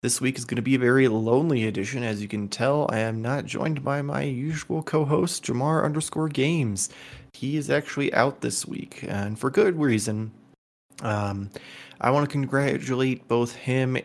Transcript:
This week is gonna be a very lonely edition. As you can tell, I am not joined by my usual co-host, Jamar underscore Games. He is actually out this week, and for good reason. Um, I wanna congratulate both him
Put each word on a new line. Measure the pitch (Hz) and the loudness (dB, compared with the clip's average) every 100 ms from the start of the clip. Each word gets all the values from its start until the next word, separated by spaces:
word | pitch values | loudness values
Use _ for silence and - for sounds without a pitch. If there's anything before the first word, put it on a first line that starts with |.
This | 123 - | -2 0
week | 131 135 | -2 -2
is | |
gonna | 117 120 | -4 -2
be | 120 | 2
a | 131 | 4
very | 123 131 131 | 6 6 6
lonely | 110 110 127 165 131 110 | 4 4 4 4 2 0
edition. | 98 104 131 | -2 -4 -4
As | 117 104 | -4 -4
you | 104 | -4
can | 107 101 | -4 -6
tell, | - 123 147 147 | 0 2 2 2
I | 110 | 0
am | 113 110 | -2 -2
not | 113 139 - | -2 -4 -4
joined | - 160 151 | -2 -2 -2
by | 139 143 | -2 -2
my | 143 143 | -2 -2
usual | 143 127 147 156 - 160 | -2 -2 -4 -6 -4 -6
co-host, | 156 156 143 156 175 - | 0 0 2 2 2 -2
Jamar | - 120 143 160 | -2 0 2 2
underscore | - 151 156 156 156 | 2 0 -4 -2 -2
Games. | 143 139 165 120 98 - - - - - | 0 2 2 0 -2 -6 -8 -18 -20 -20
He | - 131 151 | -10 -4 -4
is | 139 | 0
actually | 147 147 - 143 | 0 0 -2 2
out | - 131 135 | 4 2 2
this | 120 - - | -4 -4 -6
week, | - - - - | -8 -10 -12 -6
and | 101 101 107 | -4 -4 -2
for | 131 | 0
good | 139 214 170 | 4 2 4
reason. | 147 110 110 107 110 - _ _ _ _ _ - | 2 2 0 -4 -6 -12 _ _ _ _ _ -8
Um, | 113 104 101 101 101 - - - - - | -2 -2 -2 -4 -8 -12 -18 -20 -20 -4
I | 120 | 2
wanna | 139 143 | 2 2
congratulate | 143 135 135 139 135 - 127 131 123 - | 0 0 0 0 -2 -2 0 0 0 0
both | 117 120 | 2 2
him | - - 131 127 131 | -2 -2 0 2 -2